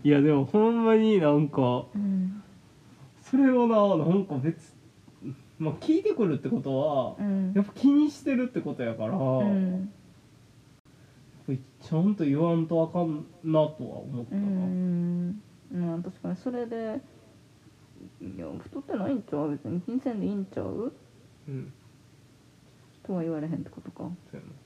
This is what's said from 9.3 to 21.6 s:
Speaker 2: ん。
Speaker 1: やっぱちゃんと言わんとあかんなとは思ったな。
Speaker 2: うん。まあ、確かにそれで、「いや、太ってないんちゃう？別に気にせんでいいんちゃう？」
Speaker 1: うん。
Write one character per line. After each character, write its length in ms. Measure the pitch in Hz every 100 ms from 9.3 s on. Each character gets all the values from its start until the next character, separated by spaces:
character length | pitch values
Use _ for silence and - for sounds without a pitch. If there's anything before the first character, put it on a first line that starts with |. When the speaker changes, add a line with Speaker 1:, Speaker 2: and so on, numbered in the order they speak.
| 131 202
Speaker 2:
ん。 460 | 196 185 185 196 - - - - - _ - _ _ _ _ - - - - -
Speaker 1:
や 80 | 131
っ 20 |
ぱ 60 | - _ -
ち 60 |
ゃ 60 | 160
ん 120 | 190
と 100 | 196
言 160 | 151 143
わ 160 | 170 165
ん 120 | 160
と 160 | 165
あ 40 | 160
か 140 | 175
ん 240 | 165 151 - -
な 220 | 160 156 151
と 220 | - 123
は 80 | -
思 200 | - 127
っ 40 | 120
た 100 | 196
な。 60 |
Speaker 2:
う 20 |
ん。 1000 | 202 190 180 180 180 175 175 175 175 208 - _ -
ま 240 | 175 175 165
あ、 20 |
確 220 | 180 -
か 100 | 175
に 60 | 185
そ 160 | 254
れ 160 | 247 233
で、 340 | 226 220 269 - - - - - _ - _ - - - -
「い 160 | 90 -
や、 60 | 80 -
太 200 | - -
っ 40 |
て 120 | - 262
な 140 | 196
い 60 | 254
ん 80 |
ち 100 | -
ゃ 40 | 147
う？ 60 | 151
別 180 | 143 -
に 140 | 175
気 100 | -
に 80 | 247
せ 140 | 262
ん 60 | 214
で 80 | 180
い 20 |
い 60 | 202
ん 100 | 190
ち 140 | -
ゃ 20 |
う？」 320 | - - 240 - - - - _ 147
Speaker 1:
う 20 |
ん。 220 | 131